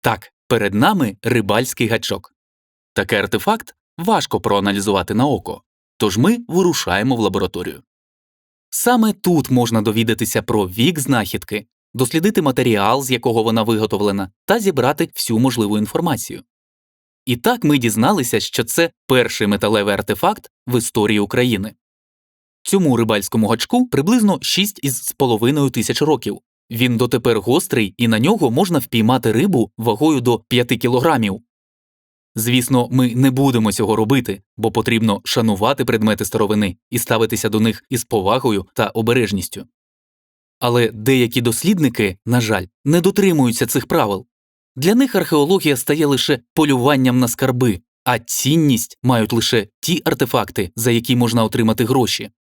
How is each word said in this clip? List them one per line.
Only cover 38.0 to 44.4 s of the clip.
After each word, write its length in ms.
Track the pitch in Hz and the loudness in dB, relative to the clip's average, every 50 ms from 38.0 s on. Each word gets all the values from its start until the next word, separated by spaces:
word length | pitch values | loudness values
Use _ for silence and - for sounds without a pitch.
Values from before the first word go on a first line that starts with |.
| - | -6
повагою 600 | _ - 110 92 95 110 131 - 131 107 98 92 _ _ | _ -4 -2 0 0 0 0 0 0 -2 -2 -4 _ _
та 140 | - 113 101 | -4 -4 -4
обережністю. 760 | - 110 113 113 120 127 117 101 101 98 87 - - 95 - _ _ _ _ _ _ _ _ _ _ _ _ _ _ _ _ _ _ _ | -2 -4 0 0 2 0 0 0 -2 -6 -6 -6 -12 -14 -18 _ _ _ _ _ _ _ _ _ _ _ _ _ _ _ _ _ _ _
Але 320 | - 120 120 120 120 110 | -2 0 2 2 2 0
деякі 500 | - 107 107 120 135 131 123 113 - 127 | -2 -4 0 2 2 2 2 2 0 0
дослідники, 800 | 120 120 113 - - 165 214 185 156 131 117 - 110 101 92 - _ | 0 0 -2 0 0 0 2 2 2 0 0 0 -2 -2 -2 -6 _
на 140 | - 120 123 | -2 0 0
жаль, 260 | 117 107 110 98 90 90 _ _ _ | 0 0 -2 -2 -4 -6 _ _ _
не 160 | 139 151 175 | 0 0 2
дотримуються 640 | 165 185 196 208 196 190 175 151 131 120 117 - 131 | 2 2 0 2 2 2 4 4 2 2 0 -2 -4
цих 200 | 117 - 143 - | -2 -2 -4 -4
правил. 400 | - - 165 131 107 101 92 - _ _ _ | -2 -2 0 0 0 -2 -4 -6 _ _ _